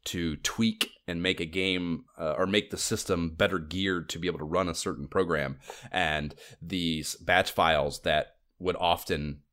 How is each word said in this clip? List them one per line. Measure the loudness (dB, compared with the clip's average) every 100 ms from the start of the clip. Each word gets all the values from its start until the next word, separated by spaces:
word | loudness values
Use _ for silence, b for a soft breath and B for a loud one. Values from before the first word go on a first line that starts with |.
| -6
to | -2 -2 -2
tweak | -4 2 0 2 -6 -6 -6
and | -2
make | 0 0
a | -2
game, | -2 0 0 0 -4 -6 -6
uh, | -4 0
or | 2
make | 2 0
the | -6
system | -2 -4 0 0 0 0
better | 0 2
geared | -4 -2 0 -2 -4
to | -4
be | -4
able | -4
to | -2
run | 0 0
a |
certain | -2 -4 -6 -2
program. | 0 2 2 0 -6 B B B
And | 0 0 0 -2 -8 B B
these | -6 -2 0 0 -4 -8
batch | 4 4 4
files | 4 4 4 2 -2
that | 0 2 0 _ _ _
would | -2 2
often | 2 2 0 -2 -2 -8 _